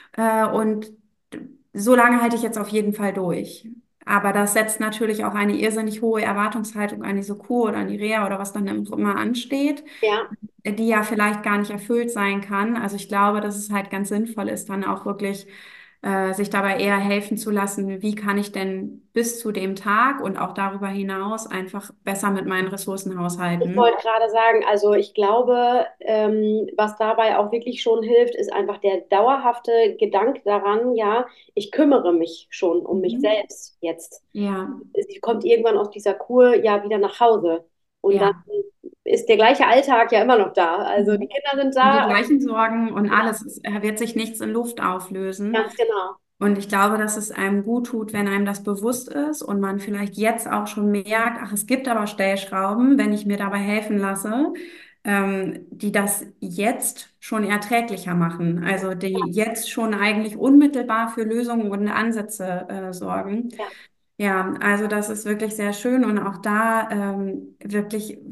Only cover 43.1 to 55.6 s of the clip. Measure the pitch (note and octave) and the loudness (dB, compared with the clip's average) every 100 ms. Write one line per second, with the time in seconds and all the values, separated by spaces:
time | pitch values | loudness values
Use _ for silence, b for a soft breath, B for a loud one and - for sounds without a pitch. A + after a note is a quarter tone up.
43.1 | G#3 A3+ G#3+ - - G3+ G#3 G#3+ G#3+ A#3 | 2 2 -2 -8 -12 -8 -4 -4 -2 -4
44.1 | A3 A3+ - A3 A3+ A#3 - F#3 F#3 F#3 | -4 -6 -6 -4 -4 -4 -4 -4 -4 -8
45.1 | F#3+ F#3+ F#3+ G#3 A3+ - - A3+ G3+ F#3 | -8 -8 -6 -2 -2 -2 -2 0 0 -6
46.1 | - _ _ G3+ G3+ - G3 G#3 G#3+ G#3+ | -10 _ _ 0 0 0 0 2 2 -2
47.1 | G#3+ G#3 - G3 G3+ G#3 B3 A#3+ A3+ G#3+ | -4 -6 -4 0 0 0 -2 -2 -6 -4
48.1 | G#3 G3+ G3 G3+ G3+ G#3+ G3 A3+ B3 - | -2 0 0 -2 -2 -4 -2 -2 -4 -6
49.1 | C#4+ D4+ D4 - G3+ G3 G3 G3+ G3+ G3 | -4 -4 -4 -4 -2 -2 -4 -4 -4 -6
50.1 | G#3 G#3+ A3+ - G#3 G#3 G#3 G#3 G3+ G3 | -2 0 0 -2 -4 -4 -2 0 0 0
51.1 | A3 A#3 A#3 G#3 G3+ - B3+ C4 A3+ G#3 | -2 -2 -4 -6 -6 -2 -2 0 -2 -2
52.1 | - F#3+ G3 - F#3+ G3 A3 C4 C4+ G#3+ | -2 -2 -2 -4 -2 0 2 4 4 4
53.1 | G#3 G#3 G3+ G3 G3+ G3+ G#3+ G#3+ G3+ G3 | 0 -2 -2 -2 -2 0 -2 0 -2 -2
54.1 | F#3 G#3+ A#3+ D#4+ B B B B B G#3 | -4 -4 0 -2 B B B B B -2
55.1 | G3+ G3 F#3+ F#3 - | 0 0 -2 -4 -8